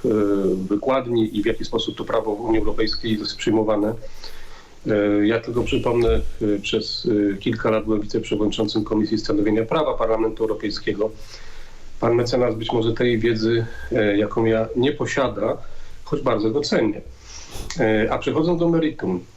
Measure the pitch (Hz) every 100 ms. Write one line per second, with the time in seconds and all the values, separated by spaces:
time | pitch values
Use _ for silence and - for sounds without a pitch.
0 | 127 107 101 101 95 95 95 104 131 131
1 | 120 117 110 104 104 110 - 113 - -
2 | 110 113 110 104 117 110 104 110 110 -
3 | 113 107 104 - - 110 107 104 107 117
4 | - - - - - - - - - 104
5 | 104 104 104 113 123 117 113 127 107 120
6 | 117 110 - - 107 101 - 110 - -
7 | 120 104 101 98 - 113 117 110 104 107
8 | 101 113 - 104 104 101 104 110 107 107
9 | 107 107 - 104 104 107 113 165 147 120
10 | 110 113 110 110 110 104 107 - - 98
11 | 107 - - - - - - - - -
12 | 117 120 113 127 123 113 117 117 113 113
13 | 123 117 113 110 110 113 113 - - 127
14 | 104 101 107 - 113 113 113 127 131 147
15 | 123 139 123 104 110 - - - - -
16 | - - 131 104 110 131 - 196 - -
17 | - - - - - - - - 110 107
18 | 110 123 143 147 160 165 170 165 156 -
19 | 185 180 -